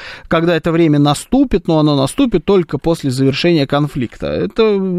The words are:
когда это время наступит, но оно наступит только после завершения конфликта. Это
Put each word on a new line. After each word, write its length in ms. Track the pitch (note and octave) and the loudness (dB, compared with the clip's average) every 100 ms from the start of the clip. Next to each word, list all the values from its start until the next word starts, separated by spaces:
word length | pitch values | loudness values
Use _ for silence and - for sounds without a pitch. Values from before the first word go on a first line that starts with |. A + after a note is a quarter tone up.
| - - - | -14 -18 -4
когда 260 | E3+ E3 | -2 0
это 160 | E3 E3+ | 0 0
время 300 | E3 E3 D3 | 2 2 4
наступит, 640 | C#3+ D3 - C4 C#4 F#3+ - | 2 0 -2 0 2 0 0
но 140 | D#3+ | 2
оно 160 | D3+ C#3+ | 2 2
наступит 480 | C3+ - C#4 F#3 | 0 0 0 0
только 340 | - G3+ E3 D3 | 2 0 0 -4
после 320 | E3 E3 C#3+ | -2 -2 -2
завершения 560 | B2+ C3+ C3+ E3+ E3+ C#3 | 0 0 0 0 2 0
конфликта. 640 | C#3+ D3 C#3+ A#2 - C#2+ | -2 -2 -4 -8 -6 -6
Это 500 | D2+ F3+ - A3 G3 F#3+ | -4 -4 0 0 0 -2